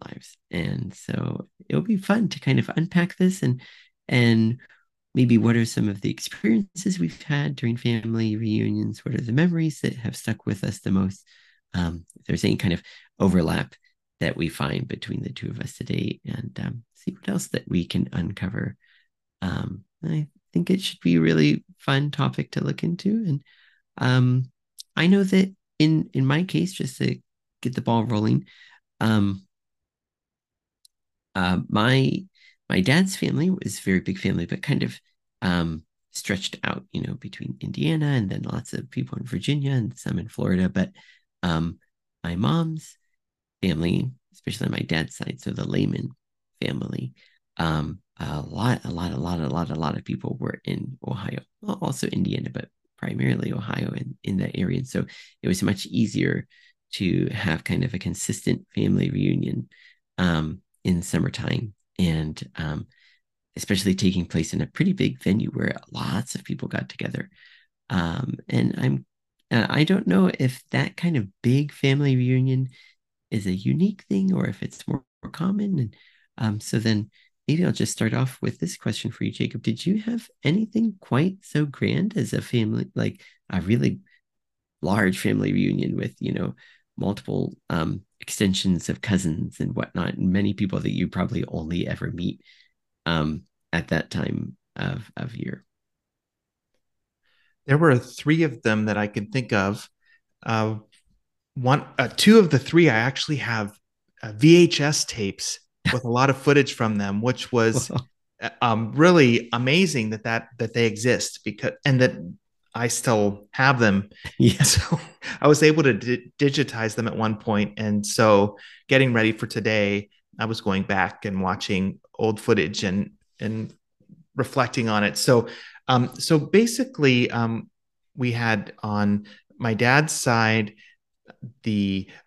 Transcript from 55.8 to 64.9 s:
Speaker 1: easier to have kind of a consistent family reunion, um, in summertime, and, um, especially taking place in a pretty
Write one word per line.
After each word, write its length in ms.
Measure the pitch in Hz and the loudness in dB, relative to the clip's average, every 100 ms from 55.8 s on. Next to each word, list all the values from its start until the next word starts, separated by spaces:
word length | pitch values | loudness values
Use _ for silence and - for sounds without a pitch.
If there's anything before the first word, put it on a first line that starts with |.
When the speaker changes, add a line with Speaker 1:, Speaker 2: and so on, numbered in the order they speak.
| - | -2
Speaker 1:
easier 600 | - 107 98 90 - - _ _ _ _ | -2 0 0 0 -2 -6 _ _ _ _
to 360 | - 92 90 90 | -4 -2 0 -2
have 320 | - - 80 | -2 -2 -4
kind 200 | - 87 | -2 -2
of 80 | 90 | -2
a 40 | 92 | -4
consistent 680 | 87 82 - 113 - 92 - | -6 -6 -6 -4 -2 -2 -4
family 360 | - 101 95 - | -2 0 2 0
reunion, 580 | 95 - 50 50 - 127 _ _ _ _ - | 0 0 0 -2 -6 -8 _ _ _ _ -2
um, 420 | 90 80 78 - _ _ | 0 0 -4 -8 _ _
in 180 | - 87 | -2 -2
summertime, 720 | 87 85 87 - - - 107 - _ - | 0 -2 -2 -4 -4 -4 -6 -12 _ -2
and, 440 | 90 80 78 78 - - | 0 0 -4 -8 -12 -10
um, 300 | 80 78 87 _ _ _ _ _ _ - | -8 -8 -10 _ _ _ _ _ _ -10
especially 380 | - 95 98 | -4 -2 0
taking 320 | 95 95 92 85 | 2 2 0 -2
place 260 | 85 78 | -2 -2
in 60 | 80 | -4
a 60 | 76 | -4
pretty 260 | - 185 | 0 0